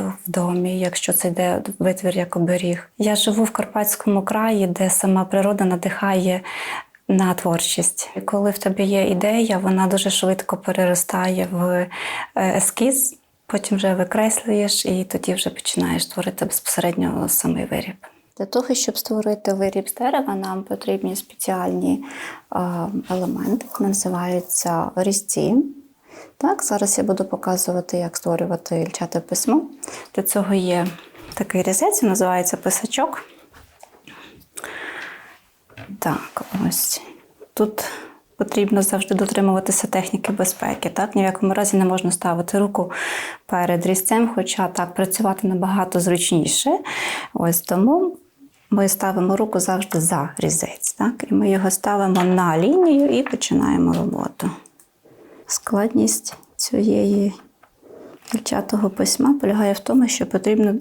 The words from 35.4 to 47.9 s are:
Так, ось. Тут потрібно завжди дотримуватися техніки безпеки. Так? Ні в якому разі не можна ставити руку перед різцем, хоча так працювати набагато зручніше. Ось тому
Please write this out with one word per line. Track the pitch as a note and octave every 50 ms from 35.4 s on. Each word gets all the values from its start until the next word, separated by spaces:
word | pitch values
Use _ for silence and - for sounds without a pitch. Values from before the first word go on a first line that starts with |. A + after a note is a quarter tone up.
| _ _ _ _ _ _ - - - - G2+ -
Так, | - E3 - - - - - - - - - F#3+ -
ось. | F3 - - - - - - - - - - _ _ _ _ - - _
Тут | - G#3+ G#3+ G#3+ - - - - - - - - - _ _ _
потрібно | - G3 - - G#3 G3+ G3+ G3+ G3
завжди | G3 - G3+ G3 - - G3
дотримуватися | F#3 G3 - - G3+ G3 F#3+ F#3+ F#3+ F#3+ F#3 F#3 - -
техніки | - - F#3+ F#3 - - F#3+ - -
безпеки. | G3+ G3 F#3 F#3 - - - - - - - E3
Так? | - F#3 G3+ G#3+ -
Ні | G3
в | F#3+
якому | F#3+ F#3+ - G3 F#3+ F#3+
разі | G#3 G3+ G3 G3
не | F#3+ F#3+
можна | F#3 F#3 F3+ F#3+ F3
ставити | F3+ - - F3 E3+ F3 F3 - G#3 G3
руку | G3+ G3+ G3+ - F3 F3 - - - - - - - - - - _
перед | - F#3+ F3+ F3 F3 F3 E3+ F3
різцем, | F#3+ F#3+ F#3+ - - A3+ A#3 A#3 A#3 A#3
хоча | G#3 F#3 - - G#3 F#3 F3+
так | - F3+ F3 F3 -
працювати | - F#3+ F#3 F#3+ - G#3+ F#3+ F#3+ - G#3+ F#3
набагато | F#3 F3 F#3 F#3+ G3 G3+ F3+ F#3+ - F3+
зручніше. | F3 F#3 F3 F3 - - F3 D#3 - - - - - C#4 F4 G4 - - - - - - - - - - -
Ось | - E3+ E3+ F3 -
тому | - - F3+ F#3 G3+ C4